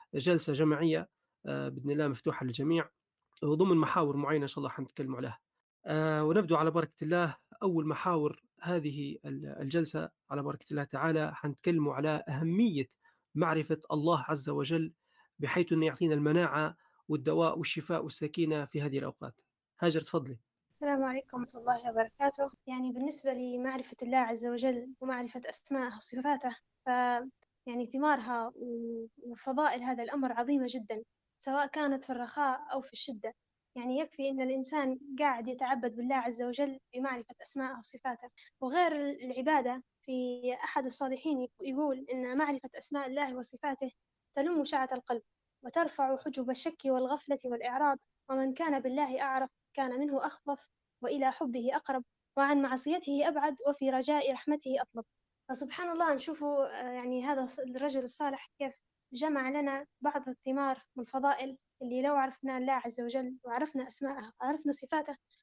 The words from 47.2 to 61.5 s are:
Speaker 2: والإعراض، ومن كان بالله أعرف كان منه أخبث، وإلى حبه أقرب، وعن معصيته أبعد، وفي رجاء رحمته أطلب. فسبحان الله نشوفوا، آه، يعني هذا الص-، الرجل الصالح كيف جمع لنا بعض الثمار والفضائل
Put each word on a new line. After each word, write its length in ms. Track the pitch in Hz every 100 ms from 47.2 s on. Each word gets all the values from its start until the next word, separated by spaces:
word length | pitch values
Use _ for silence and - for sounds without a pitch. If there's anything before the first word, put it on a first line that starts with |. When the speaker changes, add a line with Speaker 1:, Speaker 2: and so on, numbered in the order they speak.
| - 269 254
Speaker 2:
والإعراض، 520 | 233 247 254 294 277 _ _ -
ومن 240 | 262 269
كان 260 | 262 330 269
بالله 420 | 247 269 277 254
أعرف 280 | 269 262 262 _ _
كان 260 | - 262 247
منه 260 | 294 269 285
أخبث، 340 | - 285 277 - _ _ -
وإلى 280 | 247 285 262
حبه 440 | - 285 240 240 311
أقرب، 280 | - 262 - _ _ -
وعن 240 | 277 285
معصيته 640 | 269 254 294 349 302 285 294
أبعد، 280 | 294 294 262 285
وفي 200 | 285 262
رجاء 440 | 262 254 294 269
رحمته 480 | 254 - 294 262 262
أطلب. 240 | - 226 - _ _ _ -
فسبحان 400 | 247 269 - 349
الله 240 | 330 330
نشوفوا، 520 | 269 320 302 294 285 269
آه، 260 | - 247
يعني 320 | 247 247 254 262
هذا 200 | 269 254
الص-، 140 | 294
الرجل 440 | 262 254 285 269
الصالح 480 | 247 - 294 269 - -
كيف 140 | 269 - _ _ -
جمع 360 | 247 311 285 262
لنا 360 | 285 285 269 285 -
بعض 280 | 294 285 262
الثمار 540 | 247 269 269 277 262 - 269
والفضائل 600 | 233 269 277 269 269